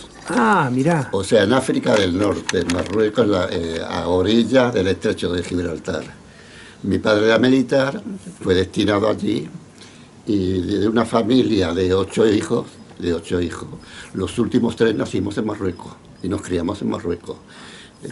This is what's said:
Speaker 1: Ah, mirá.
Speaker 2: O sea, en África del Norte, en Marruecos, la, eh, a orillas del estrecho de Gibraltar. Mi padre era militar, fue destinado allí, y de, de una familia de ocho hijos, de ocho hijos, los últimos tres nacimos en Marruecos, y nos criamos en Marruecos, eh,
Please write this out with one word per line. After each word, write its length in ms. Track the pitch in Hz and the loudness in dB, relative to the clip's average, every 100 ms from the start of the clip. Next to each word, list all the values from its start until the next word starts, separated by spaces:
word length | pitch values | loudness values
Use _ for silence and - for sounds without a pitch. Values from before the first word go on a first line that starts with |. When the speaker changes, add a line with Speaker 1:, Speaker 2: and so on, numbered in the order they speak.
| - - - | -8 -16 -4
Speaker 1:
Ah, 400 | 233 226 190 135 | 0 2 2 2
mirá. 380 | 127 143 165 127 | 2 2 2 0
Speaker 2:
O 100 | 98 | -4
sea, 220 | 95 110 98 | 2 4 6
en 80 | |
África 420 | 131 131 131 127 110 | 4 2 -2 2 2
del 200 | 92 90 | 2 2
Norte, 440 | 101 85 78 92 | 0 -2 -2 -2
en 80 | 85 | 0
Marruecos, 560 | 87 - 104 107 117 107 | -2 -2 0 0 2 2
la, 200 | 98 92 | 2 0
eh, 300 | 92 82 82 | -2 -4 -6
a 240 | 87 92 82 | -6 -4 0
orillas 640 | 90 92 117 104 131 123 | 0 4 2 4 4 4
del 140 | 107 92 | 2 0
estrecho 480 | 92 110 92 90 | 0 -2 -2 -4
de 80 | 87 | -4
Gibraltar. 600 | 85 90 85 78 - 78 - - - - - - - - | -4 -4 -4 -6 -6 -6 -8 -14 -20 -20 -20 -20 -20 -8
Mi 160 | 101 92 | -2 0
padre 260 | 110 104 110 | 2 4 4
era 140 | 110 | 4
militar, 640 | 123 135 120 139 135 104 - 196 - - | 6 4 4 2 2 -2 -8 -12 -14 -6
fue 140 | 101 | 0
destinado 560 | 90 92 - 104 101 107 | 0 2 0 2 2 2
allí, 400 | 101 101 120 160 - - - - - - - - | 0 -2 -2 -6 -12 -20 -20 -20 -20 -20 -10 -2
y 340 | 104 92 95 | 0 0 -2
de, 180 | 90 101 | -2 0
de 60 | 104 | 2
una 180 | 117 113 | 0 2
familia 680 | 117 107 127 110 104 85 | 0 2 2 4 2 0
de 180 | 87 92 | 0 2
ocho 360 | 95 95 - 107 | 2 0 2 4
hijos, 400 | 104 - 117 - - - - | 2 0 -4 -4 -12 -20 -8
de 160 | 87 85 | -4 -4
ocho 260 | - 90 | -4 -4
hijos, 260 | 87 80 - - - - - | -4 -6 -12 -16 -18 -20 -10
los 240 | - 92 - | -6 -4 -2
últimos 380 | 104 123 113 - | 0 0 0 2
tres 180 | 117 | 0
nacimos 420 | 110 - 104 98 110 | 0 -2 -4 -4 -4
en 80 | 107 | -4
Marruecos, 440 | 107 95 - - - - - | -4 -6 -6 -12 -20 -20 -10
y 80 | 92 | -6
nos 140 | 92 | -6
criamos 400 | - 90 82 98 | -4 -4 -2 -4
en 80 | 113 | -4
Marruecos, 460 | 101 87 82 - - - - - - - - | -4 -4 -6 -10 -16 -18 -20 -20 -20 -20 -18
eh, 60 | - | -16